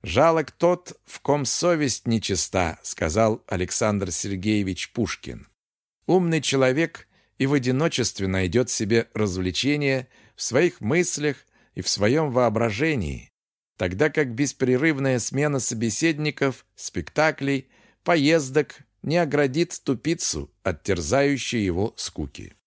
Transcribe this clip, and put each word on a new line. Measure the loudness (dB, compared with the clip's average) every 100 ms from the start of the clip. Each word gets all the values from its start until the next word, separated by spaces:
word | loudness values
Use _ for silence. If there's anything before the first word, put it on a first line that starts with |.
"Жалок | 0 4 4 4 -2
тот, | _ 0 0 -6 -18
в | -12 -8
ком | 0 0
совесть | 2 2 2 2 0 0 0
нечиста", | -2 0 -2 0 0 -2 -4
сказал | -10 -4 -2 2 2 0 -4
Александр | -4 -2 0 0 0 -2
Сергеевич | -4 -4 -2 0 0 0 -4 -8
Пушкин. | -4 -4 -4 -12 -14 -16 _ _ _ _ _ 2
Умный | 2 4 0
человек | 0 2 2 2 -2 -6 -20 _ _ _
и | 0
в |
одиночестве | 2 2 0 0 0 -2 0 -2
найдёт | 0 2 0 0
себе | -2 2 0 0
развлечение | -4 -2 -2 -4 -2 0 0 0 -2 -4 _ _ -8
в |
своих | 0 2 2 0
мыслях | -2 0 0 0 -2 -4 _ _ _
и | -6
в | -4
своём | 2 2 2 2
воображении, | 2 2 2 -2 0 -2 -2 -4 -6 -14 _ _ _ _ _
тогда | -4 0 0
как | 2 -2
беспрерывная | 0 -2 0 2 2 2 0 0 0
смена | 0 0 0 0
собеседников, | -2 -2 -2 0 0 0 -4 0 -2 -2 _ -12
спектаклей, | -8 -8 -4 0 0 0 -2 -2 -6 _ _ _
поездок | 0 2 4 2 2 0 -2 -10 _ _
не | -2 0
оградит | 0 2 0 0 -2 -2
тупицу | -4 -2 -2 0 0 -2 -8 _
от | -4 -4
терзающей | -2 -2 0 2 2 0 -2 -2
его | -2 -2 -4 -4
скуки. | -6 -6 -10 -10 -18 _